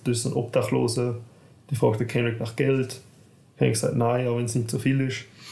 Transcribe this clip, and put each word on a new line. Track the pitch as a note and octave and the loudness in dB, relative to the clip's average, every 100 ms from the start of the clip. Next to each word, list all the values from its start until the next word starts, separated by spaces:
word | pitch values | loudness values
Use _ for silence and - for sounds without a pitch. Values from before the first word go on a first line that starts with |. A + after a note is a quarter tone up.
| - | -2
da | |
ist | A#2 C3 | -2 0
ein | |
Obdachloser, | B2+ A2+ C3+ A2+ B2+ B2 A2+ B2 A2+ - - - - - | -2 0 0 2 0 0 0 -2 -4 -10 -20 -20 -18 -6
die | C3+ | 2
fragt | B2 A2 | 2 2
den | A#2 | 0
Kendrick | B2+ A#2+ A2+ | 0 0 -2
nach | A2+ - | -6 0
Geld. | C3+ C3+ B2+ - - - - - _ - | 2 2 0 -8 -18 -20 -20 -20 _ 0
Kendrick | C3 A2+ | 2 2
sagt | - C#3+ | 0 2
nein, | A#2 B2 B2+ | 2 2 0
auch | A#2+ | 0
wenn's | A#2+ | 0
nicht | B2+ A2+ | -2 -2
so | C3+ | 0
viel | C3+ C3+ | 2 2
ist. | C3 A2 - - - | 0 -4 -12 -20 -18